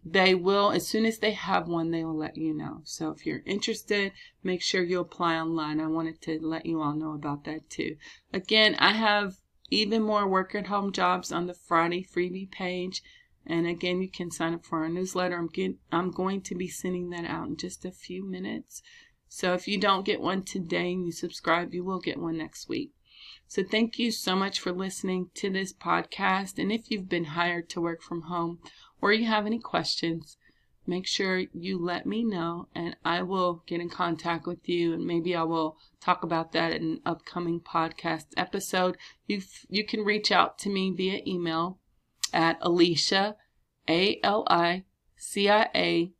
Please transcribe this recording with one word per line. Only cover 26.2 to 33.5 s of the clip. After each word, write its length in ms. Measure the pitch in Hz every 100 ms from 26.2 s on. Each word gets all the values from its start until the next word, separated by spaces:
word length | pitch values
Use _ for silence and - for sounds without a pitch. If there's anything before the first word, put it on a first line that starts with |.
| 196 190 196 -
And 140 | 180
if 180 | 226 -
you've 180 | 214 185
been 160 | 175
hired 460 | 165 160 170 170 170
to 100 | 180
work 220 | 170 165
from 200 | - 175
home 360 | 160 175 170 170 - - - _
or 120 | 190
you 140 | 214 226
have 200 | 220 208
any 120 | 226
questions, 800 | - - 160 - 170 165 147 - _ _ _ _ -
make 200 | 175 185
sure 320 | - 190 185 185
you 280 | - 170 190
let 240 | 170 175 -
me 160 | 208
know 460 | 233 190 165 170 -
and 220 | - 170 -
I 180 | - 170
will 400 | 185 190 180